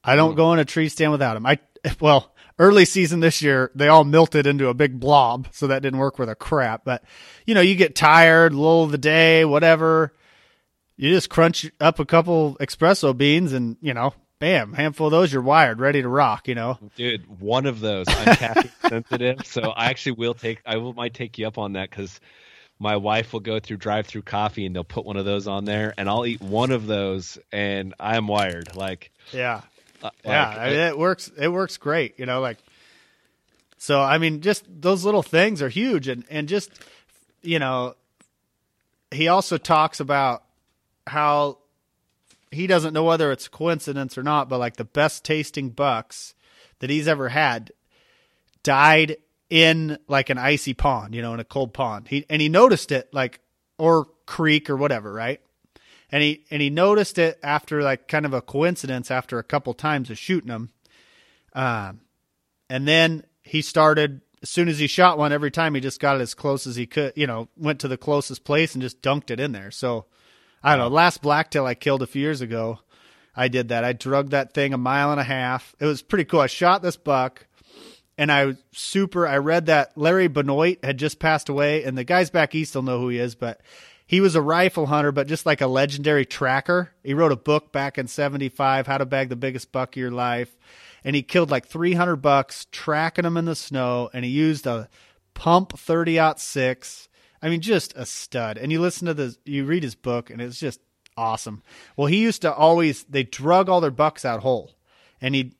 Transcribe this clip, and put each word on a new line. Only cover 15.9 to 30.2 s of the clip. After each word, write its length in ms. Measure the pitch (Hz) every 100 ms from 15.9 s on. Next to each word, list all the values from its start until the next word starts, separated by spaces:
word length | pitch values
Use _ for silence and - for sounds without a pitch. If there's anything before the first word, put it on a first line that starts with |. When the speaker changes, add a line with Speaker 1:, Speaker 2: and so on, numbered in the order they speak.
| 143
Speaker 1:
to 60 | 123
rock, 380 | 131 131 104 -
you 60 |
know? 240 | 120 117 123 104 -
Speaker 2:
Dude, 440 | 120 110 85 95
one 260 | 101 127 139
of 140 | 113
those. 260 | 110 98 90
I'm 280 | - 151 214
caffeine 340 | 117 113 - _
Speaker 1:
<laughs> 120 | 349
Speaker 2:
sensitive, 580 | 117 - 123 123 131 -
so 240 | - 110
I 160 | - 120
actually 260 | 110 139
will 220 | 113 117
take, 260 | 117 117 110
I 120 | 120 113
will, 160 | 120
might 200 | 120 120
take 220 | 117 120 -
you 80 | 107
up 120 | 113
on 140 | 104
that 160 | 98 95
'cause 300 | - 95 - _ _ _ - _ _
my 180 | 104 104
wife 360 | 104 110 113
will 80 | 113
go 180 | 107 110
through 180 | - 104
drive-through 440 | 107 107 104 107
coffee 440 | - 104 104 110 95
and 80 |
they'll 100 | 90
put 200 | 85 - 104
one 100 | 98
of 80 |
those 220 | 98 101 101
on 180 | 98
there, 280 | 101 104 107 -
and 100 | 98
I'll 160 | 107 120
eat 140 | 113
one 280 | 98 107 127
of 160 | 127 107
those, 520 | 104 98 95 90 - _
and 420 | 104 101 98 95 -
I'm 260 | 107 113 104
wired. 480 | 104 95 85 80 87
Like, 340 | 95 92 - _ -
Speaker 1:
Yeah. 300 | 127 123 110 - _ _ _
Speaker 2:
uh, 80 | 107 _